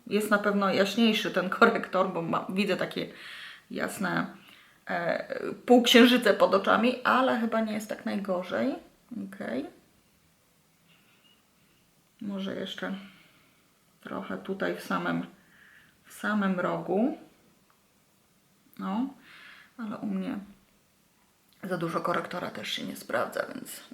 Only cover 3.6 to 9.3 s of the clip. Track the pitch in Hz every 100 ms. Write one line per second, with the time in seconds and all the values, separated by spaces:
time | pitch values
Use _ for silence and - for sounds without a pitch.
3.6 | - - - - 185 170 - - - -
4.6 | - _ - 180 170 - - - - -
5.6 | - 247 233 240 247 247 208 196 180 196
6.6 | 214 196 240 254 - 233 262 247 226 220
7.6 | 220 214 220 208 220 208 196 180 185 196
8.6 | 247 349 - _ - 220 196